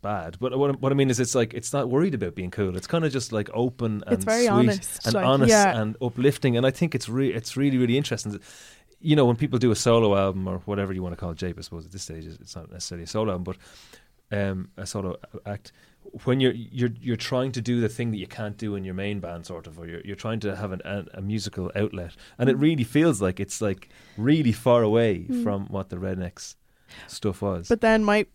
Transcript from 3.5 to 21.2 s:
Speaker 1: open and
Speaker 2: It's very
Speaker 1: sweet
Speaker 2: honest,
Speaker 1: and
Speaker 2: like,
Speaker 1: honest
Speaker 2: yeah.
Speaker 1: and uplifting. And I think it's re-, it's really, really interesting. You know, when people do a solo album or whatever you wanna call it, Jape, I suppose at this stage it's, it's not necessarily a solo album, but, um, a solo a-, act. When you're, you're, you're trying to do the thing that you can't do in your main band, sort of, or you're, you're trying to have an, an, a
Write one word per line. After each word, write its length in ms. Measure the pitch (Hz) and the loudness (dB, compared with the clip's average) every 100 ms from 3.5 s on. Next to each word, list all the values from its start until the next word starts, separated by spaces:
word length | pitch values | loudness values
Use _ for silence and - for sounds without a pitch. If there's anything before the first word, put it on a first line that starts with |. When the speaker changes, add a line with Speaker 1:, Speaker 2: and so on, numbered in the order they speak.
Speaker 1:
open 480 | 113 123 123 117 104 - | -2 -2 0 -4 -4 -2
and 80 | |
Speaker 2:
It's 100 | 233 | -2
very 180 | 190 226 240 | 2 2 4
Speaker 1:
sweet 20 | |
Speaker 2:
honest, 560 | 202 233 196 - - 226 | 6 4 2 -4 -6 -2
Speaker 1:
and 80 | |
Speaker 2:
like, 100 | 220 131 | 2 4
Speaker 1:
honest 240 | 139 226 | 4 6
Speaker 2:
yeah. 300 | 220 196 113 | 6 6 4
Speaker 1:
and 160 | 107 110 | -2 -2
uplifting. 540 | 123 117 131 139 135 117 | -4 2 2 2 2 4
And 100 | 131 | 2
I 40 | |
think 240 | 135 170 | 2 -2
it's 140 | 131 - | -2 -4
re-, 240 | 120 135 | -2 0
it's 240 | - - 127 | -2 -6 0
really, 220 | 143 131 | 2 4
really 180 | 123 123 | 2 2
interesting. 420 | 143 113 107 101 - - - - _ _ | 0 -4 -6 -10 -14 -20 -20 -20 _ _
You 160 | - 151 | 2 6
know, 80 | 127 | 6
when 100 | 117 | 4
people 220 | 147 123 | 0 2
do 120 | 120 | 2
a 60 | 107 | 4
solo 380 | - 117 110 98 | 4 6 6 4
album 300 | 98 95 95 | 2 0 -4
or 120 | 92 95 | -6 -4
whatever 260 | 101 98 | -2 -2
you 100 | 95 | -4
wanna 140 | 90 85 | -6 -6
call 140 | 87 | -8
it, 80 | 82 | -6
Jape, 200 | 92 85 | -6 -8
I 40 | |
suppose 240 | 82 85 80 | -12 -14 -14
at 60 | |
this 100 | 92 | -14
stage 240 | - 80 78 | -12 -12 -14
it's, 120 | 80 | -18
it's 180 | - - | -18 -18
not 140 | 80 | -16
necessarily 340 | 90 - 87 | -14 -10 -10
a 20 | 85 | -6
solo 240 | 107 110 | -2 -2
album, 120 | 92 90 90 - - - - _ _ _ | -2 -6 -10 -14 -20 -20 -20 _ _ _
but, 60 | 104 | -2
um, 300 | 98 95 92 - | -2 -4 -8 -12
a 100 | 95 | -8
solo 300 | 107 95 90 - | -6 -6 -8 -12
a-, 140 | 107 - | -14 -10
act. 240 | 101 - _ _ _ - - | -10 -12 _ _ _ -20 -10
When 140 | - 131 | -2 2
you're, 120 | 131 | 2
you're, 380 | 117 113 127 120 117 | 2 -8 -2 -2 -2
you're 160 | 123 117 | -4 -4
trying 360 | - 127 131 | -2 -2 -2
to 80 | 123 | -4
do 180 | 117 120 | -2 0
the 80 | 113 | 0
thing 220 | - 120 | -2 -4
that 80 | 107 | -4
you 80 | 90 | -6
can't 300 | - 107 101 | -8 -8 -6
do 160 | 110 101 | -6 -4
in 80 | |
your 80 | 95 | -6
main 260 | 92 101 104 | -4 -4 -4
band, 260 | 87 85 78 | -6 -10 -12
sort 200 | 87 80 | -14 -14
of, 120 | 80 | -16
or 80 | 85 | -12
you're, 140 | 85 | -12
you're 140 | 95 98 | -10 -8
trying 220 | 117 113 | -6 -4
to 140 | 101 | -4
have 160 | 92 101 | -4 -6
an, 80 | 92 | -6
an, 240 | - 101 90 | -6 -8 -8
a 60 | - | -10